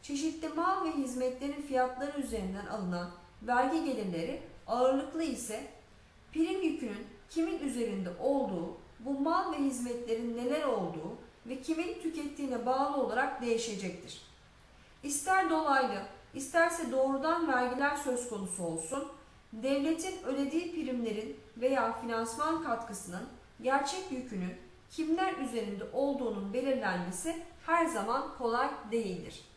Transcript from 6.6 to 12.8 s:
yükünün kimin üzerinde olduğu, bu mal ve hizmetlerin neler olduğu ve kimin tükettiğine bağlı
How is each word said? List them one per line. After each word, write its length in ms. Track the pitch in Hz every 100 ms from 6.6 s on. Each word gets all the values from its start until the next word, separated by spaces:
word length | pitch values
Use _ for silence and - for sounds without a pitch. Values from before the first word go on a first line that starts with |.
yükünün 440 | 339 - 233 202 - - -
kimin 280 | 330 339 339
üzerinde 520 | 285 240 220 196 175 175
olduğu, 560 | - 277 214 180 165 - - -
bu 200 | 233 277
mal 320 | 302 349 359
ve 40 | 285
hizmetlerin 800 | 269 240 247 240 226 226 240 233
neler 260 | 247 302
olduğu 520 | 285 220 170 160 202 - - - 233
ve 140 | 269
kimin 400 | - 320 349 -
tükettiğine 640 | 320 302 285 - 277 226 226
bağlı 300 | 262